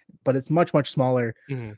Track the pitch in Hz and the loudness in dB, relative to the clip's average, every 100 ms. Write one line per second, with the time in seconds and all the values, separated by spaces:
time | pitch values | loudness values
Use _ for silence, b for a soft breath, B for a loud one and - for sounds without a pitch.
0 | b - 135 131 131 160 170 151 135 139 | b -6 -2 -2 0 0 2 2 0 0
1 | 127 127 117 - - 131 110 | 0 0 -2 -6 -10 -10 -10